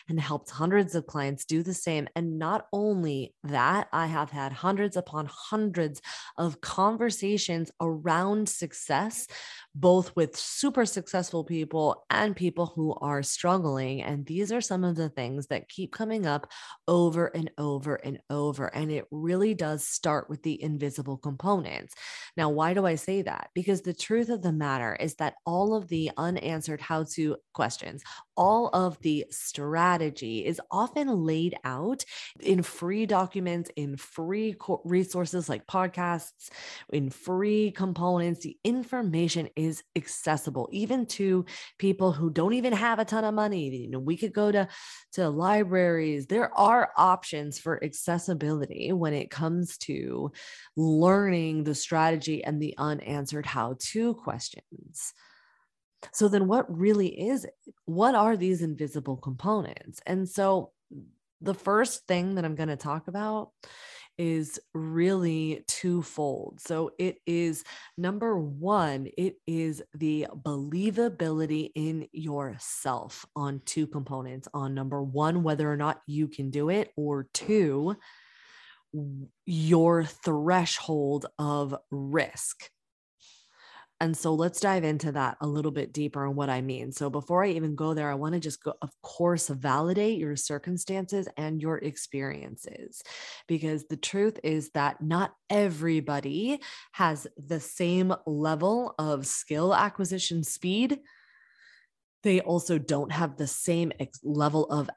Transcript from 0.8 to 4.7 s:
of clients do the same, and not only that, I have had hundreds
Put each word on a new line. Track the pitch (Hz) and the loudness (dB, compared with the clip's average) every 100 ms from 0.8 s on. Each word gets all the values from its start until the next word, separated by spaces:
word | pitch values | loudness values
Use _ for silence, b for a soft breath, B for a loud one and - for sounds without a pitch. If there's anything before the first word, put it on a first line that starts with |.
| 185 | 4
of | 165 - | 0 -4
clients | 151 139 139 | -4 -2 -4
do | - 160 | -2 0
the | 170 | 0
same, | 180 - 156 127 - | -2 -2 -2 -2 -4
and | 170 160 | -4 -2
not | 160 214 214 | -2 -2 -2
only | 202 214 196 165 139 123 - | -2 0 2 0 -2 -6 -10
that, | 147 143 127 190 - | -2 2 4 4 0
I | 151 165 | 0 0
have | 160 147 | 0 -2
had | 143 135 | -4 -6
hundreds | 135 175 | -2 0